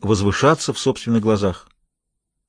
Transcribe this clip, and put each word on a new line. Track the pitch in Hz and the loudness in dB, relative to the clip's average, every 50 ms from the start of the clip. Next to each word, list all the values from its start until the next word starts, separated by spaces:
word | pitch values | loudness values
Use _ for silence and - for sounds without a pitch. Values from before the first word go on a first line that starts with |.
возвышаться | - 101 110 95 98 101 95 - - 139 160 156 - - | -2 0 0 2 2 0 0 2 2 2 2 2 0 -6
в | 123 - | -6 -4
собственных | - 135 123 - - 120 117 113 | -2 -2 -2 -2 -2 -2 -2 0
глазах». | 101 110 110 101 104 98 87 - - _ _ _ _ _ _ _ _ _ _ _ _ _ _ _ _ | 2 2 0 2 0 -2 -4 -4 -12 _ _ _ _ _ _ _ _ _ _ _ _ _ _ _ _